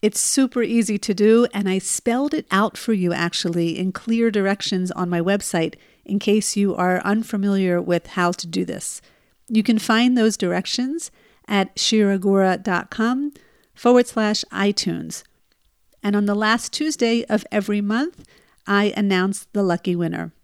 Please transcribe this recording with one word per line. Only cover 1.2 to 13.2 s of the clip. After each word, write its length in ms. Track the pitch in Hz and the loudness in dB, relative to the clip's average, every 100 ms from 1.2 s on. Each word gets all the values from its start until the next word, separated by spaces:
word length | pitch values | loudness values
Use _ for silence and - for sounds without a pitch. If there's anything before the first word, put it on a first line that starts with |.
| 214 226 240 | 4 4 2
and 140 | 208 196 | -2 -2
I 120 | 190 | -2
spelled 540 | - - - 240 285 | -2 -4 -2 0 0
it 120 | 311 - | -4 0
out 260 | 190 208 - | 2 2 -2
for 160 | - | -2
you, 180 | 214 180 | 0 0
actually, 640 | 170 170 - 175 170 170 160 | 0 0 -2 -4 -2 -2 -2
in 140 | 190 | -4
clear 400 | 180 - 226 233 | -6 -2 0 2
directions 600 | 208 196 202 - 185 180 | 2 0 -2 -2 -2 -2
on 180 | - 180 | -4 -2
my 100 | 175 | 0
website, 540 | 170 202 - 175 165 - _ _ - | 0 0 0 -2 -2 -4 _ _ -6
in 120 | 196 | -4
case 380 | - 208 - - | 2 0 0 0
you 180 | 202 - | 0 0
are 260 | 180 180 185 | 0 0 0
unfamiliar 760 | 208 226 214 202 196 190 175 | -2 -2 -2 0 2 2 0
with 260 | 175 175 - | 0 -2 -2
how 240 | - 175 | -2 -2
to 160 | 180 170 | -2 -6
do 180 | 175 175 | -6 -6
this. 360 | - - - _ _ _ _ _ | -6 -10 -12 _ _ _ _ _
You 160 | 220 | 0
can 160 | 208 220 | 2 0
find 380 | - 220 247 247 | 2 2 4 4
those 200 | 220 208 | 2 2
directions 760 | 180 180 185 - 254 330 - _ _ _ - | -2 -2 -4 -4 -4 -6 -8 _ _ _ -4
at 280 | 202 190 - | -2 -2 -2
shiragora 840 | - 220 202 196 190 196 190 185 | 0 2 2 2 2 2 2 0
dot 280 | 190 175 - | -2 -4 -4
com 440 | - 226 262 | -4 -2 0